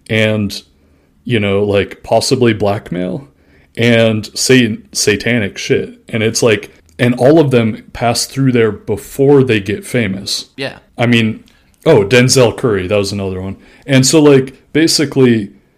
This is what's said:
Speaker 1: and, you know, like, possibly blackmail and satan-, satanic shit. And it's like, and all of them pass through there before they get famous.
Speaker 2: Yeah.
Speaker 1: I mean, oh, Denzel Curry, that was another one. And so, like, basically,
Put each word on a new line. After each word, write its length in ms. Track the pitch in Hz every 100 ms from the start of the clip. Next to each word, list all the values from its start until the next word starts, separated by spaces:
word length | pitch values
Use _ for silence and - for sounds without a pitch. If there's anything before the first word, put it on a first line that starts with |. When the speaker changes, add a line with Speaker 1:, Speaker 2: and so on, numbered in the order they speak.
| -
Speaker 1:
and, 520 | 110 107 107 101 - - _ _ _ _ _
you 160 | - 117
know, 240 | 101 98
like, 400 | 104 101 - -
possibly 500 | - 113 - 135 120
blackmail 760 | 101 104 101 - 85 90 - - _ _ _ _ -
and 520 | 117 117 113 107 101 -
satan-, 500 | - 131 117 110 -
satanic 680 | - - 104 117 120 95 -
shit. 420 | - 135 - - -
And 140 | 113
it's 220 | 110 -
like, 260 | 123 104 - _ _ -
and 160 | 123 120
all 240 | 123 160
of 100 | 143
them 400 | 120 110 107 -
pass 340 | - 120 117 -
through 240 | 139 135
there 200 | 120 110
before 720 | 98 - 101 - - 139 143
they 160 | 127 110
get 240 | 98 98
famous. 680 | - 123 104 95 101 - - -
Speaker 2:
Yeah. 200 | 135 - _ -
Speaker 1:
I 120 | 120
mean, 360 | 117 110 110 _ _ _ _
oh, 200 | 160 131
Denzel 520 | 98 123 123 131 113 -
Curry, 300 | 127 98 92
that 100 | 104
was 160 | 95
another 300 | 101 98 92
one. 160 | 95 98 _ _ -
And 180 | 131 131
so, 160 | 160
like, 500 | 147 139 135 - _
basically, 800 | 151 160 - 147 139 127 113 98 _ _